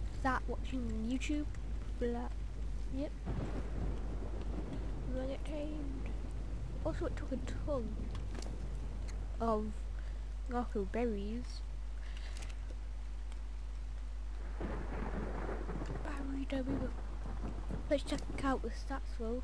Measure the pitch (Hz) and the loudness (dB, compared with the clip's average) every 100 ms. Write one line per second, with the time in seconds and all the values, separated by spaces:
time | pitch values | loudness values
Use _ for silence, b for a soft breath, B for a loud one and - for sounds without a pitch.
0 | - - 262 254 - - - 262 226 220 | -2 2 2 2 2 0 0 0 0 0
1 | 220 254 - 302 294 - - - - - | 2 2 2 2 2 -2 -2 -2 -2 0
2 | 240 240 247 - - - - - - 262 | 2 2 0 -2 -2 -2 -2 0 0 0
3 | 294 - - - - - - - - - | 0 -2 -2 0 0 0 0 0 0 0
4 | - - - - - - - - - - | 0 0 -2 -2 0 0 -2 -2 0 0
5 | - 254 262 269 - 302 151 302 285 - | 0 2 2 0 0 0 0 0 0 0
6 | - - - - - - - - 302 - | 0 0 -2 -2 -2 -2 0 0 2 2
7 | 320 - 302 262 - - 311 269 220 214 | 2 0 0 0 0 0 2 2 2 0
8 | - - - - - - - - - - | 0 0 0 0 -2 -2 -2 0 0 0
9 | - - - - 226 214 214 - - B | 0 0 0 2 4 4 4 0 -2 B
10 | B B B - - 247 240 214 190 220 | B B B -2 0 0 2 2 2 2
11 | 247 202 202 233 247 - - - - - | 2 2 0 -2 -2 -4 -4 -2 -2 -2
12 | B B B B B - - - - - | B B B B B -2 -4 -2 -2 -2
13 | - - - - - - - - - - | -2 -2 -2 -2 -2 -2 -2 -2 -2 -2
14 | - - - - - - - - - - | -2 -2 -2 -2 -2 0 0 0 0 0
15 | - - - - - - - - - - | 0 0 0 0 0 0 0 0 0 0
16 | 302 285 277 269 269 269 254 269 254 - | 0 0 0 0 2 2 2 2 2 0
17 | - - - - - - - - - 285 | -2 -2 -2 -2 -2 -2 -2 -2 4 4
18 | - 285 - - 269 254 226 - - 262 | 4 0 0 2 4 4 2 -2 -2 -2
19 | - - 226 247 | -2 -2 0 0